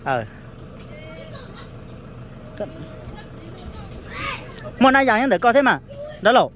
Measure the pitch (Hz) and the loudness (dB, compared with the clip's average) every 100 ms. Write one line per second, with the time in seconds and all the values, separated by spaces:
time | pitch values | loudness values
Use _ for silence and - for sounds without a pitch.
0 | - 131 107 - - - - - - 605 | 2 0 0 -10 -16 -16 -16 -14 -14 -14
1 | 622 640 571 - - - - - - - | -14 -14 -12 -12 -14 -14 -14 -14 -14 -14
2 | - - - - - - 208 - - - | -14 -14 -14 -14 -14 -8 -8 -8 -12 -12
3 | - - - - - - - - - - | -8 -8 -8 -12 -12 -12 -10 -10 -10 -10
4 | - - - - - - - - 262 269 | -10 -6 -4 -6 -10 -12 -12 4 6 8
5 | 269 214 269 277 240 240 269 156 - - | 6 4 4 4 6 6 6 4 0 -12
6 | - - 196 247 139 | -12 2 6 8 6